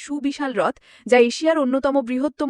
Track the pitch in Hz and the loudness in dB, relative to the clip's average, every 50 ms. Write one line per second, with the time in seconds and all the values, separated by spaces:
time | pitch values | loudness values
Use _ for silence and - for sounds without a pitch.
0 | - - 285 294 247 277 277 - 294 269 247 202 170 190 - _ _ _ - - | -6 -8 -8 -6 -4 -4 -4 -4 -6 -4 -2 -2 -2 -2 -2 _ _ _ -20 -10
1 | - 208 247 247 240 240 - - 311 320 320 311 277 247 262 269 254 277 277 277 | -2 2 4 6 6 4 2 -2 0 0 2 2 2 0 0 0 0 0 0 0
2 | 247 226 254 254 269 294 - - 302 277 | 0 -2 -2 -2 -2 -2 -4 -4 -2 0